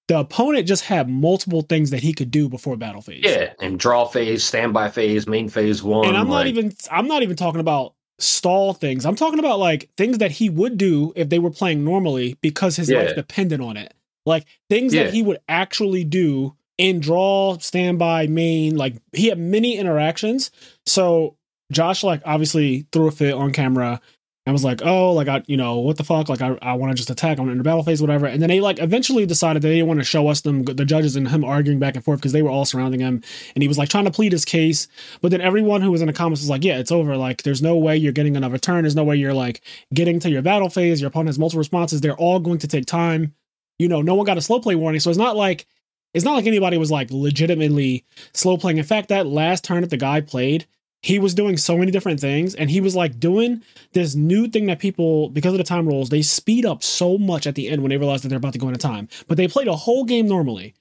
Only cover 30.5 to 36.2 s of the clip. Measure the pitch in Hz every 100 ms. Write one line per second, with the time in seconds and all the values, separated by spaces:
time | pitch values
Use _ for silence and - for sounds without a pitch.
30.5 | 139 127 131 143 156 151 135 131 151 139
31.5 | 143 143 139 139 131 156 143 139 151 151
32.5 | 135 139 127 131 127 131 123 - - -
33.5 | 139 139 143 147 202 202 - 214 170 -
34.5 | 165 160 147 - - - - 175 180 185
35.5 | 208 214 208 190 165 160 151